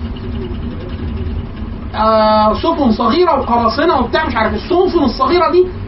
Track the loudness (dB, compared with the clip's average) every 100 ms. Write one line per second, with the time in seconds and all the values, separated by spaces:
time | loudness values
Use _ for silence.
0 | -8 -8 -8 -6 -6 -6 -8 -8 -8 -8
1 | -6 -6 -4 -6 -8 -8 -10 -8 -8 -2
2 | 2 4 4 4 4 2 0 2 2 2
3 | 2 2 2 2 0 0 0 0 0 0
4 | 0 0 -2 -2 -2 -2 0 2 2 2
5 | 0 0 2 2 4 4 2 -2